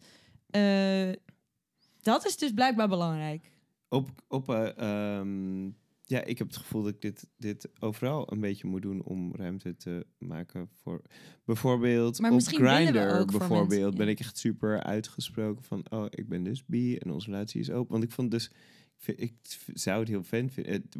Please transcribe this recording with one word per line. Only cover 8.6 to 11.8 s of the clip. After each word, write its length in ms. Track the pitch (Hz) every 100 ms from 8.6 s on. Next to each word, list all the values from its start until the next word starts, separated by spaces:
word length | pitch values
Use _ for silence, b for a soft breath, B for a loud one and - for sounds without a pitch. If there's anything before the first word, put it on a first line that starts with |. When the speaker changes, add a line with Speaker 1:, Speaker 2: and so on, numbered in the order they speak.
| 95
Speaker 2:
moet 160 | 95
doen 200 | 101 98
om 320 | - 92 90 87
ruimte 400 | 90 92 90 85
te 300 | 90 87 - -
maken 500 | 90 82 87 90 87 _
voor 200 | 85 85 - B B B
bijvoorbeeld 760 | - 113 131 123